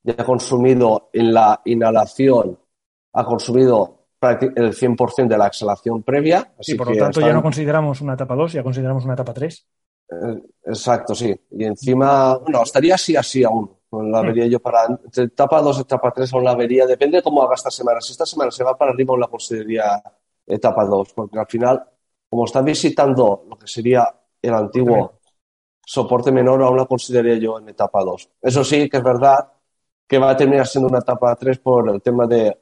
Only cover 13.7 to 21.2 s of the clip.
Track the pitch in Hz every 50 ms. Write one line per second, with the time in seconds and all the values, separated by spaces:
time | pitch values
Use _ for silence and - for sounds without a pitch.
13.7 | _ _ _ _ - 107 107 107 110 113 107 117 113 117 117 120 120 120 _ 123
14.7 | 117 113 113 117 123 - _ - - 127 123 117 _ - 139 135 160 156 143 147
15.7 | 135 135 127 _ 135 120 - 123 - 127 131 123 131 127 127 127 123 120 120 117
16.7 | 123 131 127 127 127 123 139 143 160 180 170 156 147 143 131 127 127 - - 131
17.7 | - - 123 123 117 117 - - 127 - 165 - - 151 139 120 - - 123 131
18.7 | 131 - 147 135 123 127 131 131 127 123 120 - - 113 - - 117 110 110 107
19.7 | 113 110 107 104 101 104 _ - _ _ _ _ _ _ _ - 98 107 - 113
20.7 | - 117 107 98 101 98 98 _ _ -